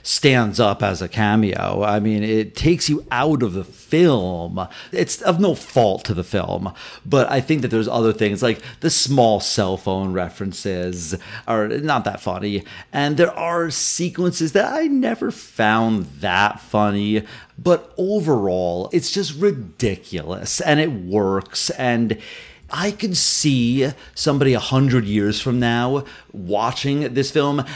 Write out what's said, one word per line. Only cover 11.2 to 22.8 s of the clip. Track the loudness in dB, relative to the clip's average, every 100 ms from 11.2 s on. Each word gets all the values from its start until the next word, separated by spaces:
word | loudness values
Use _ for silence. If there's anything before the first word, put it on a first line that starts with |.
| -10 -14 -4
are | -2 0
not | -2 0 0 -2
that | -6
funny. | -6 -4 -2 -4 -6 -16 -8
And | -2 0 2
there | 2 2
are | -4 -2 -2
sequences | -2 -4 -2 -4 -2 -2 0 0
that | 2 0
I | 0 0
never | 2 0 -2 -4
found | -6 -10 0 2 4 2 0 -2 -6
that | 0 4 4 2
funny, | -2 2 2 2 0 -2 -4 -14 -20 -6
but | 0 0 0 -6
overall, | -2 0 2 2 2 0 0 -2 -2
it's | -2 -2
just | -4 -4 0
ridiculous, | 0 0 -8 -4 -2 -2 -8 -10 -8 -8 -6 -2
and | 2 2
it | 2
works, | -2 -2 0 2 0 -2 -6 -4
and | -2 0 2 0 -2 -8 -18 -20 -20 -10
I | -4